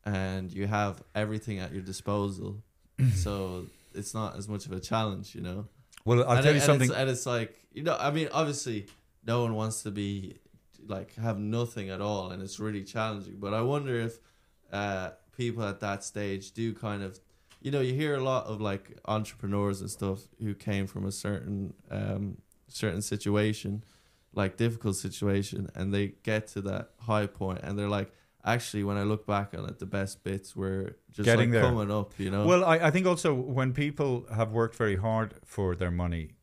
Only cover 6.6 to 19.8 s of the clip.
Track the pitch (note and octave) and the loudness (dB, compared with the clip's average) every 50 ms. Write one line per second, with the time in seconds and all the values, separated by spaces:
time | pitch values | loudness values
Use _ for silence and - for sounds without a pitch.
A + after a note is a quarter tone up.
6.6 | C3+ - D3 C3+ B2+ B2+ - - C3+ C3 B2 A#2+ - C3 A#2+ A#2 A2 - - - | 8 6 6 6 6 4 4 2 0 0 0 -2 -2 -2 0 -2 -2 -4 -8 -20
7.6 | _ _ - - D3 E3 - - - C#3+ D3 D#3+ D#3 - - D3+ E3 D3 C#3+ C#3+ | _ _ -12 -4 -2 -2 0 0 0 0 0 0 -2 0 0 0 0 0 -2 -4
8.6 | - B2+ A2+ G#2 G2 - - _ _ _ _ _ - A2+ A#2 A#2+ A#2+ A#2 A2 G#2+ | -4 -4 -4 -6 -6 -10 -18 _ _ _ _ _ -2 0 0 2 2 0 0 0
9.6 | A2 A2 A2 - - A2 G2 G#2 G2+ G2+ G2+ G2 F#2+ F2+ - - _ _ - - | -2 -2 -4 -4 -6 -6 -4 -2 -2 -2 -2 -4 -6 -10 -14 -16 _ _ -20 -20
10.6 | _ _ _ - - G#2+ G2+ F#2+ - - - A2+ A2+ A#2 G#2+ G2 G#2 G#2 A2+ A#2 | _ _ _ -20 -10 -8 -8 -8 -8 -12 -10 -4 -2 -2 -2 -2 -2 -2 0 -2
11.6 | A#2+ A#2 - A2+ G2 F#2+ F#2 F#2+ G2+ G#2 G#2 G2 F#2 F#2+ F#2 F#2+ F#2+ F#2+ - - | -2 -2 -4 -8 -8 -6 -6 -4 -2 -2 -2 -2 -4 -6 -8 -8 -10 -10 -8 -6
12.6 | G#2 G#2+ G#2+ G2+ F#2+ - - A#2 A2 A2 G#2+ G2+ F#2+ F#2+ G2 G2 G2+ G2 G#2 A2 | -6 -4 -4 -6 -8 -6 -4 -2 -2 -2 -2 -6 -10 -12 -12 -8 -4 -2 0 2
13.6 | A#2 C3 C#3+ D3 C#3 C3 B2 A#2 A2+ A2 A2+ - _ _ _ _ _ _ _ _ | 2 2 0 0 0 -2 -2 0 -2 -2 -6 -10 _ _ _ _ _ _ _ _
14.6 | _ _ - G2+ G2+ G2+ G2 F#2+ F#2 - - - _ _ _ - B2 A#2+ A2 A2+ | _ _ -6 -4 -2 -2 -2 -2 -4 -6 -10 -14 _ _ _ -4 -4 -2 -2 -2
15.6 | A2 G2+ G2+ - G#2+ G2+ G2+ G2 - - - G#2+ G#2 G2+ G2 F#2+ G2 - _ A2+ | -4 -4 -4 -4 -4 -4 -4 -4 -6 -8 -6 -4 -4 -2 -4 -6 -8 -10 _ -4
16.6 | A2+ A2+ G#2 - - G#2+ G#2 G2+ G2 F#2 F#2 - _ _ _ _ _ _ - _ | -2 -2 -2 -4 -4 -4 -4 -4 -6 -8 -10 -14 _ _ _ _ _ _ -20 _
17.6 | - C3+ C#3+ C#3 C3 B2+ B2+ C#3+ D#3 D3+ C#3+ C3+ C3 C3 C3 B2+ - - G#2+ G#2+ | -4 -2 0 2 2 2 2 0 2 0 0 0 2 2 2 0 0 -2 -4 -2
18.6 | G#2+ G#2 G2 G2 - - - - - - G#2+ G#2+ G#2 - - - - G2 G2+ G2+ | -2 -2 -2 -2 -6 -14 -20 -12 -2 0 0 0 0 -4 -8 -8 -4 0 2 2
19.6 | G2+ G2+ G2 G2 | 2 2 0 -2